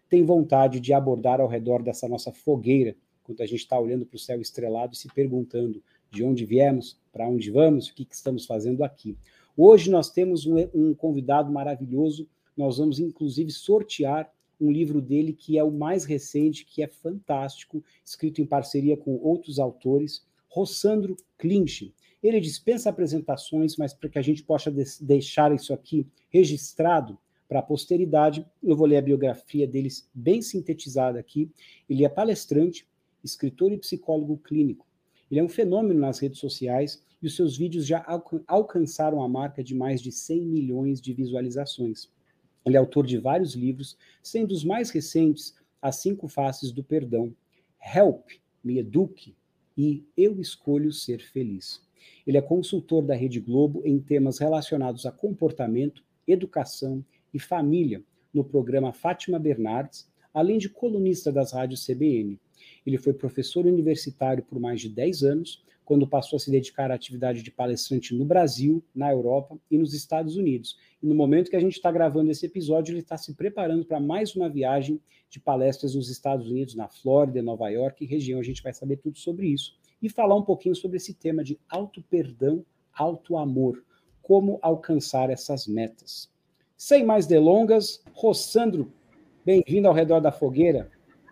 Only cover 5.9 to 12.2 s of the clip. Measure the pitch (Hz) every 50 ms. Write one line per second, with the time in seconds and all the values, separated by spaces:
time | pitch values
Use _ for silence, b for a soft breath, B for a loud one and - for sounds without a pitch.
5.9 | _ _ _ _ - 101 117 131 135 120 117 104 113 127 139 139 135 127 113 -
6.9 | - _ _ _ - 107 113 120 123 120 104 104 104 135 156 160 151 135 113 -
7.9 | - - 131 - - - - 135 131 120 - - 117 110 107 123 127 127 147 135
8.9 | - _ - 107 - - - _ _ _ _ _ - - 160 202 226 202 165 185
9.9 | 190 170 151 - - 180 185 185 180 160 143 156 165 160 175 175 - 160 156 156
10.9 | 151 151 - 160 147 139 127 123 139 147 151 143 147 143 139 147 143 127 135 123
11.9 | 127 135 156 160 147 151